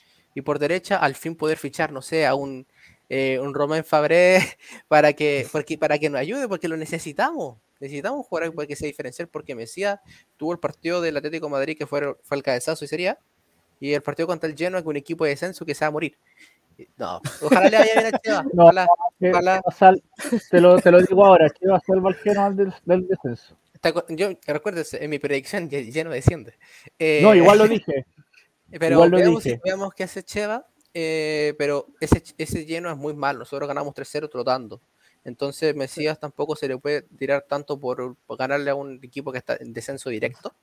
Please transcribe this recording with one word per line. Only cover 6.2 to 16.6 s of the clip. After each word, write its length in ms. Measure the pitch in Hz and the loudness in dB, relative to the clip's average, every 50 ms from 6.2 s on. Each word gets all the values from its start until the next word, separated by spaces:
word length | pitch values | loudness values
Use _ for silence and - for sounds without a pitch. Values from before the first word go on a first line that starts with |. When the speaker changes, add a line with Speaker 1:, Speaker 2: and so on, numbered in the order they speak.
Speaker 1:
ayude, 260 | 135 156 220 277 277 233 | -6 -6 -6 -6 -6 -6
porque 200 | 196 165 - 170 | -6 -6 -6 -6
lo 100 | 160 160 | -6 -8
necesitamos. 800 | 160 156 175 165 - 170 143 - 214 285 339 294 180 135 117 110 _ _ _ - | -8 -8 -10 -10 -10 -8 -6 -4 -4 -4 -4 -6 -10 -12 -12 _ _ _ _ -18
Necesitamos 380 | 139 139 143 143 143 202 269 294 | -16 -14 -10 -8 -8 -8 -8 -8
un 60 | 254 | -8
jugador 440 | - 190 160 160 165 160 170 151 143 | -8 -6 -6 -6 -6 -8 -8 -10 -10
que 80 | 143 | -10
sea 120 | - - 147 | -10 -10 -10
diferencial 420 | 139 - 147 127 - - 170 165 | -10 -10 -12 -14 -12 -14 -14 -12
porque 260 | - 151 143 - 139 | -12 -14 -12 -12 -12
Mesías 440 | 117 113 117 - 175 196 202 202 202 _ _ - _ _ _ _ | -12 -14 -14 -10 -8 -6 -6 -6 -8 _ _ -20 _ _ _ _
tuvo 160 | - 151 156 | -10 -8 -8
el 80 | 175 165 | -6 -4
partido 400 | - 143 - _ - 165 175 180 | -6 -8 -8 _ -8 -6 -4 -4
del 160 | 170 165 151 | -2 -4 -4
Atlético 300 | 143 147 156 160 165 156 | -6 -6 -8 -8 -8 -8
de 60 | 147 143 | -6 -6
Madrid 240 | 135 135 143 156 - | -4 -4 -6 -6 -8
que 100 | 147 - | -8 -6
fue, 260 | - 143 147 143 - - _ | -4 -4 -4 -4 -6 -10 _
fue 120 | - 143 | -8 -8
el 80 | 139 135 | -6 -2
cabezazo 400 | - 131 123 - - 160 - 151 | -2 -2 -2 -2 -4 -6 -6 -6
y 60 | 139 | -8
sería, 300 | 151 165 180 185 254 - _ _ _ _ _ _ _ _ _ _ _ - | -6 -4 -4 -4 -4 -6 _ _ _ _ _ _ _ _ _ _ _ -10
y 140 | 139 139 147 | -6 -2 -2
el 80 | 147 | -2
partido 260 | 143 - 147 - 165 165 | -2 -4 -6 -4 -4 -4
contra 220 | 180 160 - 160 | -4 -4 -6 -8
el 60 | 151 135 | -6 -4
Genoa, 240 | 165 180 185 185 | -6 -4 -4 -4
que 80 | 165 160 | -6 -6
un 80 | 151 147 | -6 -8
equipo 260 | 143 - 165 156 160 | -8 -8 -6 -4 -2
de 60 | 151 | -2
descenso 360 | 139 143 - 180 185 - 165 | -2 -4 -6 -10 -10 -10 -10
que 80 | 160 143 | -10 -6
se 120 | - 156 | -4 -4
va 20 | 151 | -4
a 40 | |
morir. 260 | 143 151 165 143 - _ _ _ _ _ _ _ _ _ | -4 -4 -6 -8 -10 _ _ _ _ _ _ _ _ _